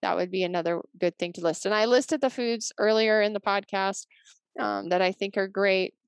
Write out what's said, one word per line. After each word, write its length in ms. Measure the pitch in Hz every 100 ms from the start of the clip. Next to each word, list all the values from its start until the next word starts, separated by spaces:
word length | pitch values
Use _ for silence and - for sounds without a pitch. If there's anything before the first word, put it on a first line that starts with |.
That 140 | 190 175
would 160 | 180
be 120 | 185
another 380 | 180 180 170 170 - -
good 220 | 175 -
thing 140 | 175
to 80 | 175
list. 240 | 170 156 190
And 100 | 214
I 100 | 220
listed 360 | 247 285 311
the 80 | 269
foods 420 | - 240 233 - -
earlier 420 | 208 220 220 214
in 120 | 208
the 80 | 214
podcast, 680 | 208 202 202 196 190 202 - _ _ - _ -
um, 300 | 214 - 165
that 120 | 180
I 100 | 185
think 260 | 190 196 202
are 100 | 196
great. 460 | 196 196 190 185 _